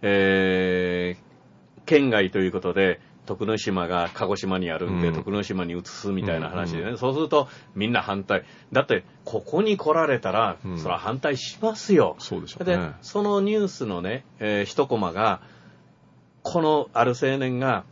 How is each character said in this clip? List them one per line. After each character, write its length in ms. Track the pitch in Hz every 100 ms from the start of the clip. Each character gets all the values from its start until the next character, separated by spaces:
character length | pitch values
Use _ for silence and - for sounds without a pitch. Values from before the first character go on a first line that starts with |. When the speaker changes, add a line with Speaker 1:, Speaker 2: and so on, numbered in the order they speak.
Speaker 1:
え 1120 | 104 101 98 95 95 92 92 90 90 90 90 90
ー、 640 | - - _ - _ -
県 260 | - 151 139
外 200 | 107 95
と 80 | 98
い 100 | 92
う 40 |
こ 80 | 90
と 120 | 92
で、 280 | 90 95 87 - - -
徳 180 | 98
之 140 | 107 110
島 300 | 107 95 85
が 200 | 87 85
鹿 140 | - 95
児 80 | 98
島 220 | 95 92
に 120 | 87
あ 80 | 80
る 120 | 87
ん 120 | 92
で、 60 | 85
Speaker 2:
う 20 |
ん。 40 |
Speaker 1:
徳 160 | 80 101
之 120 | 101
島 220 | 98 92 87
に 120 | 87
移 40 |
す 240 | 90 - 101
み 160 | 95
た 100 | 92
い 60 | 82
な 80 | 80
話 240 | 87 85
で 60 | 82
ね。 40 |
Speaker 2:
う 20 | 95
ん、 40 |
う 20 |
ん。 40 | 120
Speaker 1:
そ 120 | 127
う 40 |
す 60 | 135
る 80 | 160
と、 180 | 151 139 - -
み 120 | - 110
ん 60 |
な 80 | 120
反 240 | - 98
対。 200 | 95 98 - - -
だ 100 | 127
っ 40 | -
て、 180 | 101 - - -
こ 160 | 110
こ 180 | - 156
に 160 | 214 202
来 160 | 151
ら 140 | 160 156
れ 120 | 123
た 140 | 98
ら、 240 | 101 110 85
Speaker 2:
う 80 | 95
ん。 60 | 87
Speaker 1:
そ 100 | 87
ら 100 | 87
反 220 | 101 131
対 160 | 151 135
し 220 | - -
ま 160 | 220 214
す 160 | -
よ。 240 | 185 98 -
Speaker 2:
そ 180 | - 87
う 20 |
で 80 | 80
し 60 |
ょ 60 | -
う 20 | 180
ね。 120 | -
Speaker 1:
で、 40 | 82 -
そ 200 | - 208
の 200 | 208 202
ニ 100 | 196
ュ 120 | 214
ー 40 | 196
ス 160 | -
の 160 | 113 90
ね、 240 | 92 127 - -
え 220 | 107 104
ー、 20 |
一 220 | 98 - 135
コ 100 | 117
マ 160 | 92
が、 300 | 87 110 95 - - - - _ _ _ _ _ _
こ 200 | - 175
の、 260 | 156 151 -
あ 100 | 120
る 60 | 120
青 260 | 123 135 135
年 220 | 131 123
が、 260 | 131 107 -